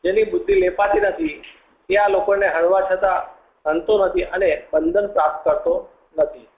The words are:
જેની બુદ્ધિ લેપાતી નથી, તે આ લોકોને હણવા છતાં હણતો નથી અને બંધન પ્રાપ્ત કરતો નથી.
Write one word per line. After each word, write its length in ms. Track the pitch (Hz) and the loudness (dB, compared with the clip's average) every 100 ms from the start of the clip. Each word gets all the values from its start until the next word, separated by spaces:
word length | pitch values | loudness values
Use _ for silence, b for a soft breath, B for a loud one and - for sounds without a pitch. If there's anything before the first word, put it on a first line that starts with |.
જેની 200 | 175 202 | 0 0
બુદ્ધિ 320 | 214 - - 196 | 0 -2 0 2
લેપાતી 440 | 180 180 202 208 | 2 0 0 2
નથી, 440 | 403 - 311 - - - _ _ - | 0 -2 -6 -6 -18 -20 _ _ -2
તે 60 | 196 | 2
આ 100 | 202 | 2
લોકોને 400 | 196 208 196 190 | 2 2 2 2
હણવા 340 | 160 175 196 | 2 2 2
છતાં 480 | 190 185 196 180 - - _ _ 151 | 2 0 0 -2 -6 -18 _ _ -4
હણતો 360 | 160 165 214 190 | -2 0 2 2
નથી 180 | 180 | -2
અને 440 | - 185 190 147 - | -4 -2 0 -2 -2
બંધન 340 | 156 160 190 202 | -2 0 0 0
પ્રાપ્ત 380 | - 156 - - | 0 0 0 -2
કરતો 440 | - 170 175 - _ _ 156 | -2 -2 -4 -6 _ _ -4
નથી. 300 | 151 127 113 | -4 -4 -20